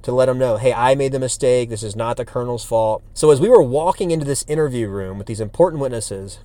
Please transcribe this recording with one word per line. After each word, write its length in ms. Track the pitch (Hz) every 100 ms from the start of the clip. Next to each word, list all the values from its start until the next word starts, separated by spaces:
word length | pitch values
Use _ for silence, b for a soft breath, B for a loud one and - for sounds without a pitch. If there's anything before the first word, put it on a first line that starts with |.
to 100 | -
let 140 | 127 131
them 120 | 127
know, 180 | 127 117
"Hey, 160 | 127
I 220 | 117 123
made 160 | 139 135
the 80 | 135
mistake. 500 | 131 - 131 123 120
This 140 | 110
is 140 | 107 104
not 200 | 117 120
the 80 |
colonel's 400 | 117 127 123 120
fault." 380 | - 113 110 107 -
So 200 | - 156
as 80 | 139
we 80 | 196
were 140 | 240
walking 500 | 135 131 165 - 180
into 120 | 160
this 200 | 143 135 -
interview 400 | 147 151 123 110
room 320 | 98 95 98
with 80 | 101
these 140 | 107
important 420 | 104 - 175 156
witnesses 560 | 135 117 - 98 98 -